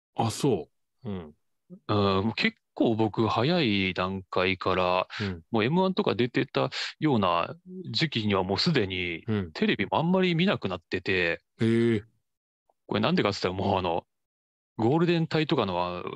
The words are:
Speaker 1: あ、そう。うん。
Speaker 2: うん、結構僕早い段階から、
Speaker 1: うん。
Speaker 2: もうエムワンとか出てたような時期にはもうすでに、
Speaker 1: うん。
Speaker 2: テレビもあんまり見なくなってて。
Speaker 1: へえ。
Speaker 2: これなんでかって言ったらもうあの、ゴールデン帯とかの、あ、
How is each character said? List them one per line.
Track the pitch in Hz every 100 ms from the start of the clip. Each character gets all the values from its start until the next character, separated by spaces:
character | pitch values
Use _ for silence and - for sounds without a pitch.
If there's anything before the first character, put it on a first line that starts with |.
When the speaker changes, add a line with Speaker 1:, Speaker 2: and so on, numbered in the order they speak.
| _ -
Speaker 1:
あ、 | 113
そ | - 147 95 73 _ _ _
う。 | 104
う |
ん。 | 95 78 - _ _ - 180 -
Speaker 2:
う | 104 101 95 110
ん、 |
結 | - 226 - _
構 | - 123 110
僕 | 110 117 110
早 | - 131 180
い | 123 101 92
段 | 90 92 95 90
階 | 95 92 92
か | 98 92
ら、 | 90 90 - -
Speaker 1:
う |
ん。 | 101 85 -
Speaker 2:
も | 113
う |
エ | 113
ム | 175
ワ | 190
ン |
と | 185
か | - 98
出 | 123
て | 135 127
た | 135 131 - - -
よ | 151 120
う |
な | 92 85 - 170 180 185 160
時 | 113 160
期 | 117 104
に |
は | 95
も | 92 98
う |
す | 180
で | 139 95
に、 | 92 87 80 -
Speaker 1:
う |
ん。 | 107 87
Speaker 2:
テ | - 214
レ | 147
ビ | 98
も | 101
あ |
ん | 165
ま | 185
り | 185
見 | 165 190
な | 135
く | 101
な | 90
っ |
て | - 92
て。 | 110 92 85 82 _ -
Speaker 1:
へ | 113 113 117 110
え。 | - _ _ _ _ _ _ _ -
Speaker 2:
こ | 104
れ |
な | 131
ん | 175
で |
か | 104
っ |
て | 98
言 | 92
っ | 95
た |
ら | 95
も | 95
う |
あ |
の、 | 90 85 - _ _ _ _ _ _ -
ゴ | 110 160
ー |
ル | 175
デ | 170
ン | 165
帯 | 160 156
と | 135
か | 98
の、 | 87
あ、 | 90 90 -